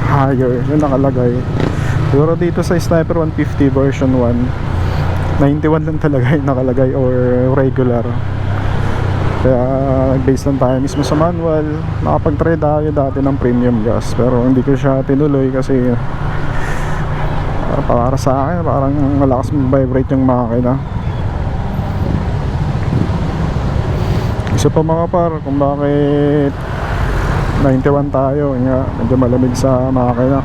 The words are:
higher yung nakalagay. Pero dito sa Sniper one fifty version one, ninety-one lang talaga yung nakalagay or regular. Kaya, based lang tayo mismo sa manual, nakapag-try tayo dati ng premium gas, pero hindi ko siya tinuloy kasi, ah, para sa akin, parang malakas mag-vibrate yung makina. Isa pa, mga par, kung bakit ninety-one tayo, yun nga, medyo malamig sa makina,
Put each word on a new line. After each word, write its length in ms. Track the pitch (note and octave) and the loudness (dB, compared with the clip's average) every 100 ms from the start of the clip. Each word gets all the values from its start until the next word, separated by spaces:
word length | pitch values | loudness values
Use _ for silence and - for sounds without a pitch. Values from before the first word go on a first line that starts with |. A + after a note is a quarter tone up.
| - | 0
higher 560 | C#3+ C3+ C3 B2+ B2 C3 | 2 2 2 0 0 0
yung 100 | D3+ | 0
nakalagay. 540 | D3+ C3 C3+ C3 B2 A#2+ - - - - - - - | 2 2 0 2 0 0 -2 -2 -2 -2 -2 0 2
Pero 240 | C#3 D#3 E3 | 2 2 2
dito 240 | E3+ E3 | 0 0
sa 160 | E3+ F3 | 0 0
Sniper 420 | - E3 D#3 E3+ | 2 2 2 0
one 140 | D#3 D3+ | 0 -2
fifty 320 | D3 - C#3 | -2 2 2
version 480 | C3 C#3 B2+ C3+ C3 | 2 2 2 2 2
one, 320 | A#2+ A#2+ B2 - - - - - - - - - | 2 0 0 -2 -2 -2 -2 0 0 0 0 2
ninety-one 480 | C#3+ D3+ D#3 D#3 | 2 2 2 0
lang 160 | D#3 D#3 | 0 -2
talaga 320 | D#3 C#3+ A#2+ | 0 2 2
yung 160 | D3 C#3 | 2 0
nakalagay 420 | B2+ C3 B2+ C3 C#3 | 0 0 2 0 2
or 160 | B2+ B2+ B2 B2 B2+ | 0 2 2 2 2
regular. 560 | C3+ C3+ C3 B2 A#2+ A#2+ A#2+ - - - - - - - - - - - C3+ | 2 2 2 0 0 -2 -2 -4 -4 -2 -2 -2 -2 -2 -2 -2 0 0 0
Kaya, 160 | B2+ B2 B2+ C3+ C3+ C3 C3+ C3 | 2 2 0 0 0 2 2 0
based 240 | B2+ C3 D3 | 0 0 0
lang 80 | C3+ | 0
tayo 200 | B2+ C3 | 0 0
mismo 240 | C3+ D3 | -2 -2
sa 80 | C3+ | 0
manual, 640 | D3+ E3 E3+ E3 D#3 D3 D3+ - - | 0 0 0 -2 0 -2 -4 -4 -4
nakapag-try 560 | D3+ D3 - D3 D#3 E3 | -2 0 0 0 0 0
tayo 320 | D3+ D3+ D3+ | 0 0 0
dati 320 | D3 C3+ C3+ | 0 -2 0
ng 160 | C#3 C3+ | 0 0
premium 480 | B2 B2 B2 A#2 | 0 2 2 2
gas, 320 | A2 A2+ A2+ - | 0 0 -2 0
pero 320 | A#2+ B2 B2+ | 2 2 2
hindi 160 | C3 | 2
ko 80 | A#2+ | 2
siya 320 | C3+ C3+ C3+ | 2 2 0
tinuloy 480 | B2+ C#3 D3+ C#3 C3 | 0 0 2 2 0
kasi, 400 | C3 B2+ C3+ B2 | 0 0 2 2
ah, 80 | A#2+ - - - - - - - - - - - D3 D3 - - - - C#3 - | 0 -2 -4 -2 -2 -2 0 -2 -2 -2 -2 -2 -2 -2 -2 -2 -2 -2 0 0
para 320 | A#2+ A#2+ C3 | 0 2 0
sa 240 | C#3 C3+ | 0 0
akin, 160 | C#3 F3 | 0 -2
parang 320 | D3 C3 C#3 C#3+ C#3 C#3 | 0 0 0 0 0 2
malakas 320 | C#3 B2+ - | 2 0 0
mag-vibrate 640 | D3 C3 C#3 B2+ B2+ B2 | 0 0 2 2 0 0
yung 160 | C3+ C3 | 2 2
makina. 480 | B2 A#2 A#2+ B2 C3+ - - - - - - - - - - - - - - - - - - - - - - - - - - - - - - - - - - - - - | 2 0 0 0 0 -2 -6 -4 -4 -4 -4 -4 -4 -4 -4 -4 -2 -2 -2 -2 -2 -2 -2 -2 -2 -2 0 0 -2 -2 -2 -2 -2 -2 -2 -2 -2 0 0 -2 -2 -2
Isa 160 | C3 C#3+ | 0 0
pa, 160 | E3 | 0
mga 240 | D#3+ D#3+ E3+ | 0 0 0
par, 320 | F3+ E3+ D#3 | 0 0 -2
kung 160 | C#3 C#3+ | -4 -2
bakit 960 | C#3+ C#3+ C#3+ C#3+ C#3+ D3 D3 D3 C#3 - - - - - - - - - - G#2+ | 0 0 0 0 2 2 2 2 0 -4 -6 -4 -4 -2 -2 -2 0 -2 0 0
ninety-one 480 | C#3 C3 C#3+ C#3+ C#3+ | 2 2 2 0 0
tayo, 400 | C3+ C3+ C#3+ C#3+ | 0 0 0 0
yun 140 | B2+ C3 | 0 0
nga, 160 | C3 C3 - | 0 -2 -4
medyo 160 | - C3 | 0 2
malamig 400 | B2 B2 B2+ - | 2 2 0 0
sa 320 | C3+ B2+ C3 | 2 2 2
makina, 560 | C3 B2 A#2+ B2+ C#3 | 0 0 0 0 0